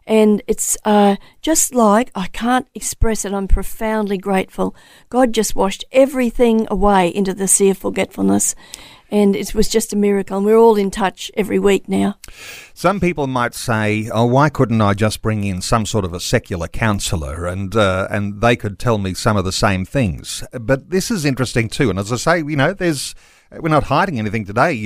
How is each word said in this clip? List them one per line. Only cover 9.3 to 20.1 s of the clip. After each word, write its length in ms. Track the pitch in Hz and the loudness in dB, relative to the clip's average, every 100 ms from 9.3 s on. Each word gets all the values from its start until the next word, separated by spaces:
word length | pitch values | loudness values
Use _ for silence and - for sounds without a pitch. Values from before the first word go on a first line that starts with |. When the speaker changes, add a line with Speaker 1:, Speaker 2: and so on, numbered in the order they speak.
| 196 | 2
Speaker 1:
it 180 | 190 | -2
was 160 | 208 208 | 0 2
just 240 | 220 - | 0 -2
a 20 | 208 | 0
miracle. 420 | 202 202 190 196 | 0 0 -2 -2
And 80 | 202 | 2
we're 120 | 220 | 6
all 180 | 226 208 | 6 4
in 140 | 196 | 0
touch 400 | 202 190 - - - | -2 -4 -4 -8 -6
every 220 | 196 190 | -2 0
week 280 | 196 190 - | 2 2 0
now. 300 | 190 202 - - - - - - | -2 -2 -4 -14 -20 -18 -18 -20
Speaker 2:
Some 260 | - 160 202 | -2 -2 0
people 280 | 180 156 135 | -2 -2 -2
might 260 | 131 120 | -2 -4
say, 560 | - - 110 107 107 113 | -4 -4 -2 0 -2 -2
"Oh, 140 | 107 120 | 0 2
why 240 | 131 151 | 4 2
couldn't 320 | - 120 113 | 2 0 2
I 140 | 104 101 | 2 2
just 260 | 110 - | -2 -2
bring 220 | 110 107 | -4 -4
in 180 | 101 92 | -4 -6
some 240 | - 117 104 | -2 -2 0
sort 180 | 113 | -2
of 120 | 92 87 | -4 -6
a 40 | |
secular 480 | - 127 - 92 82 | -2 -2 -2 -8 -8
counsellor 760 | - 113 104 - 92 71 78 87 | -2 -2 -2 -2 -6 -6 -8 -6
and, 300 | 92 95 107 | -6 -2 2
uh, 320 | 98 92 98 | 2 0 -2
and 320 | 104 101 101 | -4 -6 0
they 140 | 120 123 | 0 2
could 240 | 107 98 | -2 -4
tell 180 | 123 110 | -2 0
me 160 | 98 | -2
some 240 | 90 117 104 | -2 0 0
of 80 | 92 | 0
the 60 | |
same 340 | - 110 95 92 | 0 0 0 -2
things?" 580 | 139 110 | -2 -2